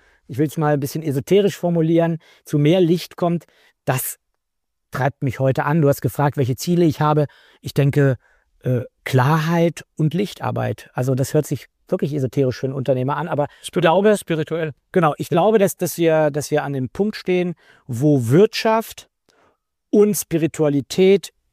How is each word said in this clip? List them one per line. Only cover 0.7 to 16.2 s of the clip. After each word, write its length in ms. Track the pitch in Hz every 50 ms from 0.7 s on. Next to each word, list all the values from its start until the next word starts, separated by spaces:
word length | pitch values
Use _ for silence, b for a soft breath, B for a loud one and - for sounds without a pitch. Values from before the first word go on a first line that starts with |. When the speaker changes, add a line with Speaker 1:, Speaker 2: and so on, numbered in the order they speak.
| 151
Speaker 1:
ein 40 | 143
bisschen 220 | 143 135 - 180
esoterisch 560 | 160 156 131 143 - - 180 202 196 196 -
formulieren, 600 | - - 175 170 170 160 160 170 165 165 165 165 160 b b b b b
zu 160 | - - 147
mehr 220 | 147 147 175 190
Licht 360 | 180 160 180 170 - - -
kommt, 280 | - 180 170 170 165 - b b b b b b _ _
das 360 | - 131 127 - - - - _ _ _ _ _ _ _ _ _ _ _ _ _ _
treibt 320 | - 131 127 139 - _ -
mich 160 | 135 - -
heute 260 | 131 135 127 - 139
an. 160 | 143 147 170
Du 80 | 151 139
hast 120 | 139 -
gefragt, 360 | - 117 - - 143 143 -
welche 180 | 147 135 117 127
Ziele 300 | - - 170 175 170 175
ich 160 | 160 - -
habe. 240 | 151 151 151 151 147 b b b b b b b
Ich 120 | - - -
denke, 440 | - 143 143 - 147 139 139 127 - _ _ _ _ _ _ _ _
äh, 220 | - - 127 120 117 - _ _ _
Klarheit 800 | - - 127 123 139 160 160 151 160 170 170 170 170 160 - - _ _
und 160 | - 156 156 -
Lichtarbeit. 800 | 175 208 - - - 123 120 113 120 120 117 110 - - - _
Also 220 | - 123 135 131
das 180 | 127 135 - -
hört 140 | 156 -
sich 200 | - 143 - - - _ _ _
wirklich 260 | - 185 185 - 143 147
esoterisch 440 | 147 131 117 - 143 135 127 117
für 100 | - -
einen 60 | 131 135
Unternehmer 440 | 143 123 143 131 127 127 139 143
an, 100 | 147 151
aber 200 | 175 160 143 147 b b b
ich 100 | - -
glaube 460 | - 180 160 165 160 185 196 214 208
Speaker 2:
Spirituell. 560 | 190 - - 170 160 151 - 160 165 160 156 127 - _ _
Speaker 1:
Genau, 220 | - 147 160 151 143
ich 120 | - 151 -
glaube, 300 | - 170 170 214 220 220
dass, 180 | 202 175 -
dass 200 | - 180 160 -
wir, 340 | - 170 160 156 156